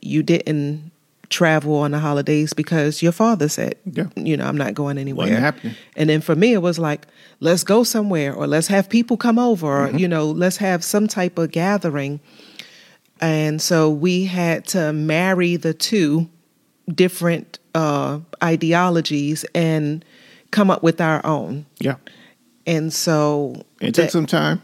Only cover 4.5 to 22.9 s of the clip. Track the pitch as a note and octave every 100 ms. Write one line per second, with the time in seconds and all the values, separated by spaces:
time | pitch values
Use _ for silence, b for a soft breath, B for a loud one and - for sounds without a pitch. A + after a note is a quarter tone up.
4.5 | D3 C3+ D3 C#3+ C#3 C3+ C3+ F#2 A2 C#3
5.5 | - - A2+ B B D#3 D#3 D#3 D#3+ G#3+
6.5 | A3+ F3 E3 D#3+ D3 - b b b D#3+
7.5 | F3 - G#3 A#3 A3+ G#3 F3 C#3+ - C#3+
8.5 | D3+ E3 G3 G3 A3 A#3 A#3+ A#3+ A3+ B3
9.5 | G#3 D#3 C#3 C#3 C#3 F3+ E3 D3+ D#3+ F3+
10.5 | F#3 G3+ F3+ - G#3 G#3 - F3+ F3 E3
11.5 | E3 F3+ G3+ F3 C#3+ C#3 C#3+ - B B
12.5 | B B B B B B - E3 D#3 D3+
13.5 | D3+ - E3+ D#3 D3+ F3 F3+ F#3+ F3+ E3+
14.5 | D#3+ - F#3+ D#3 D3+ D#3 D#3 F#3 F#3 F3
15.5 | F3 D#3+ D#3+ - A3 D#3 D3+ E3 _ _
16.5 | _ _ _ - D#3 F3+ - E3+ E3+ -
17.5 | - _ D#3+ D#3 C#3+ C#3 D3 E3 - E3+
18.5 | E3 D#3+ E3+ F3+ E3+ D#3+ D3 C#3+ D#3 -
19.5 | - E3 D#3 D3 D#3 - b b b b
20.5 | - G3 F#3 E3 E3 E3 D#3 - D3+ B2
21.5 | C3+ D3 - - C3 - B B B _
22.5 | _ - E3 D#3+